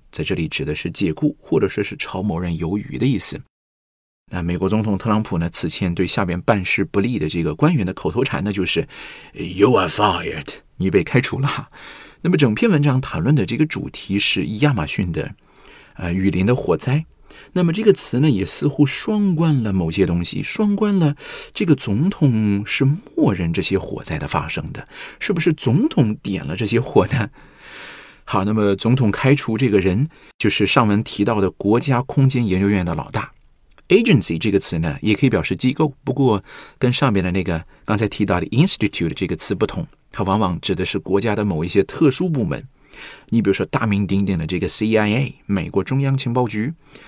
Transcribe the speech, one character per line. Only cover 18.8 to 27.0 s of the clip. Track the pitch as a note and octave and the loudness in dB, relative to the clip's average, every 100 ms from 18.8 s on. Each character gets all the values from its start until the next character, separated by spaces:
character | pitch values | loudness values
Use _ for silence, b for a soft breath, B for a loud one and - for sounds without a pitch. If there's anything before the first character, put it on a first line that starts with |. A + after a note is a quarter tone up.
双 | C#3 - - G#3+ G3 D#3+ | 2 0 -2 0 2 2
关 | E3 C#3 | 2 2
了 | A2 | 2
某 | F#2+ E2 | 0 0
些 | F2+ | 2
东 | F2 F2 | 2 2
西， | E2+ G2 | -2 -4
双 | G2 - G#3 | -6 -2 0
关 | G3+ G#3 G3 | 2 2 2
了 | D3+ - B B B | 2 0 B B B
这 | - | -2
个 | F3+ | 2
总 | C3+ A2+ G#2 F3+ | 2 2 0 0
统 | - C#3 A2 G#2+ G2+ G#2 | 2 2 4 2 0 -2
是 | - | 0
默 | C3+ F3 - - E3 | 0 0 -4 0 0
认 | F#2 E2 | 2 -2
这 | E2 | -2
些 | E2 F#2+ | 0 -2
火 | - - | -4 -10
灾 | - D2+ | -8 -8
的 | D2 | -4
发 | E2 D#2+ | -4 -4
生 | - - | -8 -8
的， | - - B B B | -12 -16 B B B
是 | - | -4
不 | F3 | 0
是 | E3+ | 0
总 | D#3 B2 D3 D4 | 0 2 2 2
统 | F#3+ A2 A2 | 2 2 0
点 | - F2+ | -4 -6
了 | C#2 F#2+ | -4 -4
这 | G#2 | 0
些 | A#2 | 0
火 | - G#2 | 2 2